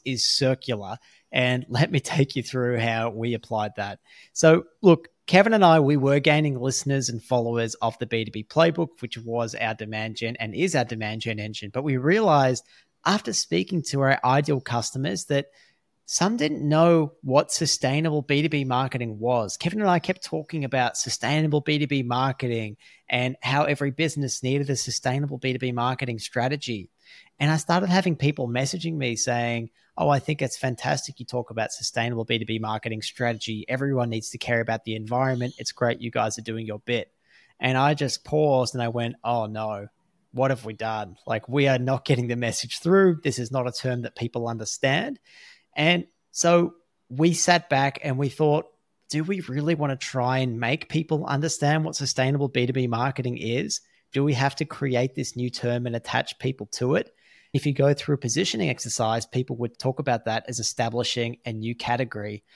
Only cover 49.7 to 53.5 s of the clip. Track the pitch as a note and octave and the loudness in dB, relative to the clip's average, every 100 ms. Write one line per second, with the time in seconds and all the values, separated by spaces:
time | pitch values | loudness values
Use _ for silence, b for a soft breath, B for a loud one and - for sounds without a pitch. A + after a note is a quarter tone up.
49.7 | D#3 D3 C3 - C3 B2 C3 B2+ A2+ A#2 | 0 0 -2 -4 -2 2 2 0 -2 -2
50.7 | D#3 - D#3 D#3+ D3+ - C#3+ D#3+ - C#3+ | -2 -2 -2 0 -2 0 0 0 0 2
51.7 | D#3 D#3 - C3+ - C3 C#3 C#3 C3 B2 | 2 0 -4 -4 0 2 2 0 0 0
52.7 | C3 B2 A#2 C3 C3 B2 A#2+ G#2 | 0 0 0 -2 -2 -4 -4 -4